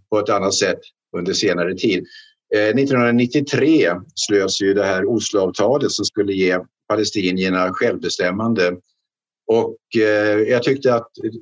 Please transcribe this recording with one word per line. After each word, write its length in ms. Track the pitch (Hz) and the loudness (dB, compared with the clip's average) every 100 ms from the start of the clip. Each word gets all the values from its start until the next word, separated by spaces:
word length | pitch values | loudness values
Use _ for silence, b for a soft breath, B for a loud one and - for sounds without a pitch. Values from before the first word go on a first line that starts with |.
| _ | _
på 80 | 107 | -2
ett 100 | 104 | 0
annat 260 | 104 95 | 0 0
sätt 260 | - 95 - - _ _ 90 | 0 0 -2 -8 _ _ -8
under 160 | 87 | -4
senare 420 | 92 101 85 87 | -2 0 0 -2
tid. 300 | 95 117 90 B B B _ - 107 | -2 -2 -2 B B B _ -4 0
Eh, 180 | 107 | 2
nittonhundranittiotre 1300 | 120 139 127 120 120 123 147 139 131 139 160 87 90 - | 2 2 2 2 2 2 0 -2 0 4 4 2 0 -8
slöts 480 | - - 101 95 - | -8 0 0 0 0
ju 120 | 98 | 0
det 100 | 101 | 2
här 200 | 98 92 | 0 0
Osloavtalet 840 | 101 110 - 104 92 87 104 139 139 | 0 -2 -2 0 0 0 0 2 0
som 140 | - | -4
skulle 280 | 98 - 101 | -4 -2 -2
ge 260 | 95 92 90 - _ - | 0 0 0 -4 _ -4
palestinierna 840 | 107 107 107 92 92 95 92 92 | -2 -2 -2 -2 0 0 0 -2
självbestämmande. 1040 | 90 120 87 90 - 90 98 113 110 90 90 _ _ _ _ _ _ - | 0 -2 -2 -4 -4 -2 -2 -2 0 0 -2 _ _ _ _ _ _ -2
Och, 540 | 113 - - _ 113 | 0 0 -6 _ 0
eh, 380 | 107 107 107 104 | 2 2 2 2
jag 240 | 110 123 | 2 0
tyckte 320 | 123 135 131 | 0 0 0
att 160 | 117 - - 110 113 | 0 -2 -10 -10 -10